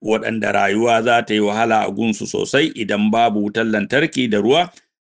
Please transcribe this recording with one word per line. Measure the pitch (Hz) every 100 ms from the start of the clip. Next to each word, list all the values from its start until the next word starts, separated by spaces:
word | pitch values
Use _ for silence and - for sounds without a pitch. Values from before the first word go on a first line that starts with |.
waɗanda | 107 110 110 113 104
rayuwa | 101 101 104 117 113
za | 117 117
ta | 113
yi | 107
wahala | 104 107 117 110
a | 98
gunsu | 101 113 104
sosai | 104 104 98 135 160
idan | - 98 104 107
babu | 113 117 104
wutar | 104 110 113
lantarki | 107 101 131 156 131 123
da | 104
ruwa | 107 156 175 - _ _